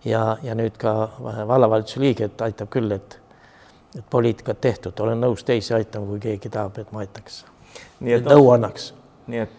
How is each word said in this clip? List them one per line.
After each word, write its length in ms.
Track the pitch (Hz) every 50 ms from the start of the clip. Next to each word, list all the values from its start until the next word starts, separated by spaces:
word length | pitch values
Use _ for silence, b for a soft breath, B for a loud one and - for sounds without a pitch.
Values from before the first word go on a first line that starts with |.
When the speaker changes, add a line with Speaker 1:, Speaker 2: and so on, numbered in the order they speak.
| -
Speaker 1:
ja, 340 | 113 110 113 110 113 110 -
ja 140 | - 120 110 113
nüüd 200 | 113 110 - -
ka 140 | - 110 107 110 110 107 - 120
vallavalitsuse 800 | 127 113 - 110 107 110 127 131 120 110 113 110 107 - - 127
liige, 300 | 139 139 110 - 107 101
et 120 | - -
aitab 280 | 113 113 104 - 104 101
küll, 180 | - 131 113 104 101
et, 220 | 98 - - - - _ b b b b b b b b b b b b b - 120
et 80 | - _
poliitikat 500 | - 123 117 117 107 - - 123 107 -
tehtud. 400 | - 127 107 - - 90 - - 104
Olen 160 | 113 117 117
nõus 240 | 123 123 110 - -
teisi 280 | - 123 113 101 - 117
aitama, 320 | 110 107 - - 107 101 101 104
kui 80 | 104
keegi 280 | 107 110 104 98 - 107 -
tahab, 260 | 110 104 98 104 113
et 100 | 104 - 110
ma 80 | 110 101
aitaks. 400 | 101 - - - - - - - - _ B B B B B B B B -
Speaker 2:
Nii 160 | 131 120 120
et 80 | 120 123
Speaker 1:
Et 80 | 143
nõu 180 | 143 147 139 123 123
annaks. 380 | 117 113 98 - - - - - - - _ _ _ _ -
Speaker 2:
Nii 160 | 117 113 110
et, 140 | - -